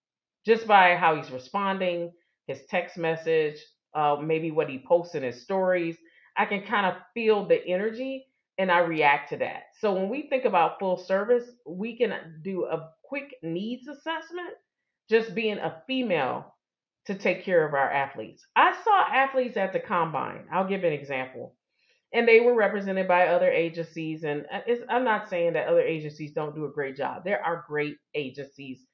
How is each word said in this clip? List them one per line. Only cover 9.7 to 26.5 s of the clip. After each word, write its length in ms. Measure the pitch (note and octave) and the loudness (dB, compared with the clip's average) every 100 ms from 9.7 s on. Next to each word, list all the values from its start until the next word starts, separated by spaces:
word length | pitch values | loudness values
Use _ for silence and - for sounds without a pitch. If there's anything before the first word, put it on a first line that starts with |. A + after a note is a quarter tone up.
| _ | _
So 120 | G#3+ | -2
when 160 | F#3+ F#3+ | 0 -2
we 200 | C4+ D4+ | -6 -4
think 160 | C4 | -2
about 340 | B3+ F3+ D#3+ - | 2 2 2 0
full 180 | F#3+ F3+ | -4 -4
service, 500 | - F#3+ G#3 A#3+ A#3+ - - | 0 0 2 0 0 -16 -14
we 300 | F3+ A3 A#3 | -8 -8 -2
can 440 | A3+ F#3+ E3 D#3+ | -2 -2 -10 -12
do 220 | E3 F#3+ | -8 -4
a 260 | - D#3 - _ | -4 -4 -8 _
quick 320 | - C#4 C#4 - | -12 -12 -12 -12
needs 440 | D#3+ E3+ G#3+ B3+ B3+ | -8 -6 -6 -10 -12
assessment, 640 | C#4+ D#4 D#4+ D#4+ F4 E4+ - _ _ _ _ - | -14 -8 -8 -8 -12 -12 -14 _ _ _ _ 0
just 260 | A3+ A3 | 2 2
being 240 | F3+ A3 G3+ | -4 -4 -4
a 240 | D#3+ - - | -6 -8 -6
female 680 | C4 A#3+ E3 B2+ B2 D3 _ _ _ _ _ - | -4 0 0 0 -4 -10 _ _ _ _ _ -12
to 80 | |
take 300 | G3 G#3 F3 | -4 -2 -2
care 220 | - F3 D3+ | 2 2 4
of 80 | |
our 160 | C#3+ C3+ | 2 0
athletes. 560 | C#3 C#3 - A#2+ - _ | 0 -2 -6 -14 -16 _
I 200 | A3 E4 F#4 | 4 4 4
saw 200 | - G4+ - | 4 4 4
athletes 440 | B3 C4+ C4 B3 A3 | 2 2 2 -2 0
at 160 | F#3+ | -2
the 80 | F3+ | -2
combine. 640 | - F#3 E3 C#3+ A#2+ G2 - | -2 -2 0 -2 -6 -8 -6
I'll 160 | F3 F#3+ | -2 0
give 160 | G3 | 0
an 80 | F3 | 0
example. 600 | D3 C#3 C3+ B2+ B2 B2 _ _ _ _ _ _ | -2 -4 -6 -6 -10 -16 _ _ _ _ _ _
And 160 | A3+ A#3 | 0 8
they 120 | A3+ | 8
were 140 | A#3+ | 8
represented 540 | A#3+ G3+ G3+ G3 F#3+ F#3 | 6 4 2 -2 0 2
by 200 | F3+ F3 | 4 6
other 220 | F3 F#3 | 4 4
agencies. 720 | D#3 E3 E3 D#3+ E3 D#3+ D#3 | 2 0 -2 -10 -8 -8 -6
And, 220 | D#3+ D3 D3 | -4 -4 -6
uh, 80 | G3 - | -8 -4
it's, 160 | A#3+ A#3 | -4 0
I'm 160 | A#3+ | 0
not 240 | B3+ G#3 G#3 | 2 0 -2
saying 260 | F3+ E3+ | -2 0
that 120 | D#3+ C#3+ | 0 2
other 140 | E3+ | 4
agencies 520 | D3 D#3+ D3+ D3+ D3+ | 4 0 -6 -10 -10
don't 220 | D#3 D3+ | -6 -6